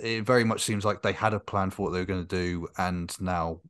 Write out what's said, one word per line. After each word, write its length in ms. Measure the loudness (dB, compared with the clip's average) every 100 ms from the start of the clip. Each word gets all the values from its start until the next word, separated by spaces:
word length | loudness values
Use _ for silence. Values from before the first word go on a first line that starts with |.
it 220 | -4 0 4
very 180 | 6
much 180 | 6 2
seems 220 | 0 0
like 180 | 0 0
they 100 | 0
had 220 | 2 2
a 60 | 0
plan 300 | -2 -2 0
for 120 | -2
what 60 | -2
they 80 | -2
were 40 |
gonna 200 | -2 -2
do, 420 | -2 -2 0 -2 -6 -4
and 360 | -2 -2 -4 -4
now 400 | -2 0 -2 -6